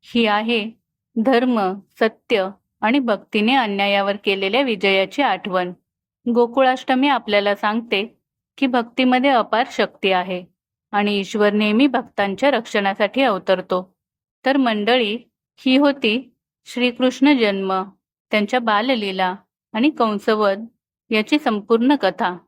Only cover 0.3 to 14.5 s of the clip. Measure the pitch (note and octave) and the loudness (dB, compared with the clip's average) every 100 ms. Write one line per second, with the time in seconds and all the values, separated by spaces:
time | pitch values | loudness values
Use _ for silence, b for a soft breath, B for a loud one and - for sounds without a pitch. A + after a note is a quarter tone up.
0.3 | G#3 A3 A#3 G#3+ A3+ _ _ _ - A3 | 0 -2 -4 -4 -14 _ _ _ -4 2
1.3 | A#3+ B3+ A#3 F#3+ G3 - _ A3 - _ | 2 2 0 -2 -4 -12 _ -2 -2 _
2.3 | A3+ F#3+ G3+ _ _ A3 C#4 A#3+ G3 - | -2 -2 -8 _ _ 0 0 0 -4 -2
3.3 | G#3+ G#3+ C4+ A3 G3+ G3+ G3+ G3 G3+ - | -2 0 0 0 -2 0 0 0 -2 -2
4.3 | G3 G3 A3+ C#4 G#3 G3 F#3+ F#3+ - C4+ | -2 0 0 -2 0 0 2 0 -2 -2
5.3 | F#3 G3 F#3 F3+ F3+ _ _ _ _ - | -2 -2 -4 -4 -8 _ _ _ _ -2
6.3 | A#3 A#3+ A#3+ B3+ B3+ - C4 C#4+ B3+ - | 0 0 2 2 0 -2 0 2 0 0
7.3 | G3+ G3+ G3+ G#3+ A3 A#3 G3+ A3+ _ _ | 0 0 -2 -2 -4 -4 -4 -4 _ _
8.3 | _ _ - C4+ B3 A#3 - B3+ B3+ C4+ | _ _ -4 0 0 -2 -2 0 2 2
9.3 | B3+ G#3+ G#3+ B3+ - G3+ _ G3 F#3 F3+ | 2 0 -2 -2 -2 -4 _ 0 0 -2
10.3 | F3+ F3+ _ _ _ _ G#3 G#3 G3+ F#3+ | -8 -12 _ _ _ _ -2 0 -2 -4
11.3 | G#3+ G#3 G#3 G#3+ G#3+ C#4+ C4+ B3 - G3+ | 0 2 2 0 2 2 0 -6 -4 -4
12.3 | F#3+ C#4 B3+ A#3 A3 G3 G3 G3+ B3 C4+ | 0 0 0 -2 -2 -2 0 -2 0 0
13.3 | F#3+ F#3 F#3 F#3 F3+ F#3 _ _ _ _ | 0 0 -2 0 -4 -6 _ _ _ _
14.3 | _ C4 | _ 0